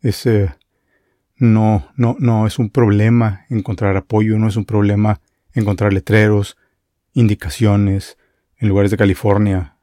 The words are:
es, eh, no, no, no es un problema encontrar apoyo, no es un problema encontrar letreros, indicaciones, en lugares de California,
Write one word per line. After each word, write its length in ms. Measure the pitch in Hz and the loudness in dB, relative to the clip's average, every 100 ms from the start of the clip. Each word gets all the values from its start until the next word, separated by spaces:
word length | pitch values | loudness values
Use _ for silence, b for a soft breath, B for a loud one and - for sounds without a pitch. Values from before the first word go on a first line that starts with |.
es, 260 | 110 - 127 | -6 -4 0
eh, 260 | 107 92 - _ _ _ _ _ _ _ - | 0 0 -6 _ _ _ _ _ _ _ 0
no, 520 | 120 110 110 107 - - | 2 4 2 0 -4 -4
no, 200 | 117 - | -2 0
no 260 | 123 110 107 | 0 0 0
es 140 | - | -2
un 100 | 107 | -4
problema 760 | - 113 101 110 117 110 95 - | 0 2 2 2 2 0 -4 -6
encontrar 460 | 113 107 98 101 98 | -6 -4 -4 -2 -2
apoyo, 420 | - 107 107 110 | -2 -2 0 0
no 80 | 110 | 0
es 100 | 107 | -2
un 80 | |
problema 560 | - 104 101 101 107 104 _ _ _ | -2 0 0 0 0 -2 _ _ _
encontrar 400 | 120 104 95 101 | -4 -2 0 0
letreros, 640 | 98 - 107 107 104 101 - _ _ _ _ _ | -2 0 2 2 0 -2 -10 _ _ _ _ _
indicaciones, 1040 | 135 110 104 - - 110 101 101 98 - - _ _ _ - | 0 0 0 -6 -2 0 2 0 -2 -6 -20 _ _ _ -6
en 100 | 107 | -2
lugares 240 | 98 101 | 0 0
de 40 | 104 | 2
California, 800 | 98 92 104 101 104 95 82 _ | 0 0 0 0 0 -2 -6 _